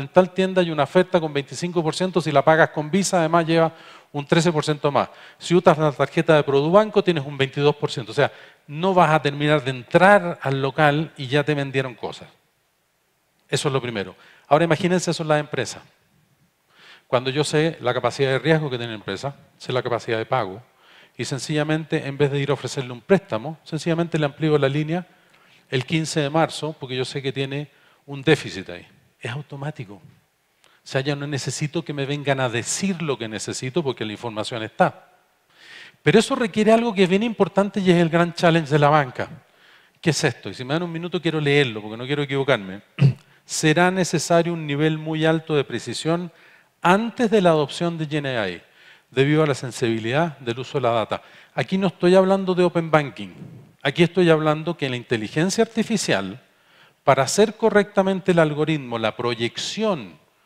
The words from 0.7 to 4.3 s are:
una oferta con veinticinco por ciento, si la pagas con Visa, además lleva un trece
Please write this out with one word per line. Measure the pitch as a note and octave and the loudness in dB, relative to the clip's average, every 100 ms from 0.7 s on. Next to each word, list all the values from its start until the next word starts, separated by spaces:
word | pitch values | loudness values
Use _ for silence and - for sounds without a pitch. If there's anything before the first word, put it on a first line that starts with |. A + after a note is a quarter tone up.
una | D#3 | 0
oferta | C3+ F#3 F3+ F3+ | 2 2 2 0
con | D#3 | 0
veinticinco | C#3+ C3+ C#3 F3 E3+ | -4 -6 -6 -4 -2
por | D#3+ | -2
ciento, | - F#3 F3 | -2 -2 -2
si | D#3 | 2
la | C#3+ | 2
pagas | D#3 D#3+ D3+ | 4 6 4
con | - D3+ | 2 -2
Visa, | F3+ F#3 F#3 | -2 0 0
además | D#3+ E3+ D#3+ | 2 2 2
lleva | E3 D#3+ - - - _ | 2 2 -2 -18 -20 _
un | C#3+ | -10
trece | C#3+ | 2